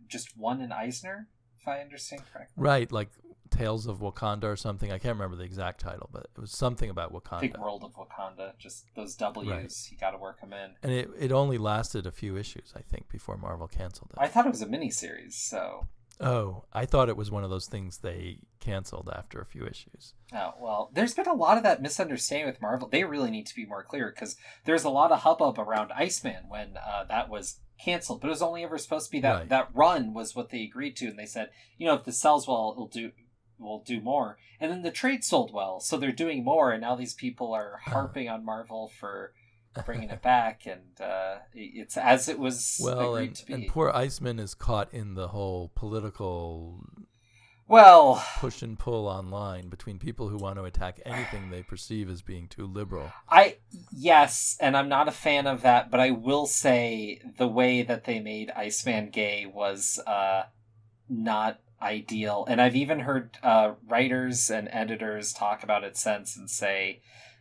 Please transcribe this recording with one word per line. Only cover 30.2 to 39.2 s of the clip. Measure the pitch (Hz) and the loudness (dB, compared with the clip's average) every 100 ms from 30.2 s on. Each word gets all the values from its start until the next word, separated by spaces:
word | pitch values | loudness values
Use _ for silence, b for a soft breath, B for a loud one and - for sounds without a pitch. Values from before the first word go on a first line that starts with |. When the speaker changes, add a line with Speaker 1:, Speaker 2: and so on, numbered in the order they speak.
| 113 123 | -8 -10
Speaker 1:
what | 120 | -8
they | 123 | -8
agreed | 107 123 143 120 | -10 -8 -10 -8
to, | 120 | -10
and | 104 | -10
they | 110 | -12
said, | 113 104 b b - | -10 -10 b b -4
you | 165 | 0
know, | |
"If | 143 | 0
this | - 120 | -2 0
sells | 151 147 127 | 4 4 2
well, | 120 110 | -2 -2
it'll | 117 107 | -6 -10
do, | 120 113 - _ _ _ _ | -10 -12 -14 _ _ _ _
we'll | 107 107 | -12 -12
do | - 117 | -8 -6
more." | 110 143 107 - b b | -2 -2 -2 -6 b b
And | 160 | -6
then | 370 | -6
the | 339 | -6
trade | - 262 269 | -4 -2 -2
sold | - 156 240 | 0 0 0
well, | 104 98 92 | -4 -6 -6
so | - 151 | -4 -2
they're | 139 | -2
doing | 123 165 143 | -2 -2 -2
more, | 120 156 135 | 2 4 4
and | 113 | 2
now | 117 123 | -2 -4
these | 123 | -6
people | - 127 123 120 | -8 -10 -6 -6
are | 110 104 101 | -4 -6 -12
Speaker 2:
Uh-huh. | - | -6
Speaker 1:
harping | 135 135 139 120 | -4 -4 -6 -8
on | 113 | -8
Marvel | 110 110 113 110 110 | -8 -10 -10 -12 -12
for | - 101 98 | -12 -12 -10